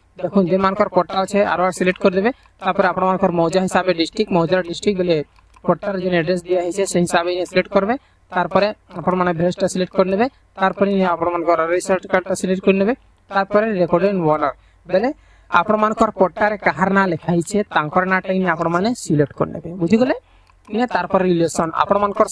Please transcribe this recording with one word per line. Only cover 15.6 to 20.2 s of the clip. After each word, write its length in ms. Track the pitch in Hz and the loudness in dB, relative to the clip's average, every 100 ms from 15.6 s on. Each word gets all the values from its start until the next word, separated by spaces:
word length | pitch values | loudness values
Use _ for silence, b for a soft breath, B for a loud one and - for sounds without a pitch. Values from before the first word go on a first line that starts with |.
ଆପଣମାନଙ୍କର 500 | 170 214 214 214 220 - | 2 2 0 2 0 2
ପଟ୍ଟାରେ 360 | 185 165 208 208 - | 0 2 -2 0 -2
କାହାର 220 | 147 190 196 | 0 2 2
ନାଁ 100 | 190 | 0
ଲେଖା 160 | 165 - | -2 -2
ହେଇଛେ, 240 | 175 165 202 208 | -2 0 -2 -2
ତାଙ୍କର 300 | 165 151 185 185 | -2 0 0 0
ନାଁଟା 180 | 185 185 190 | 0 0 -2
ହିଁ 80 | 185 | 0
ଆପଣମାନେ 340 | 165 165 175 208 254 | 0 0 0 0 -4
ସିଲେକ୍ଟ 300 | - 147 143 - | -2 0 0 -2
କରିନେବେ। 320 | 160 165 160 185 | -4 -6 -12 -4
ବୁଝିଗଲେ? 340 | 170 220 254 480 | 2 2 2 -2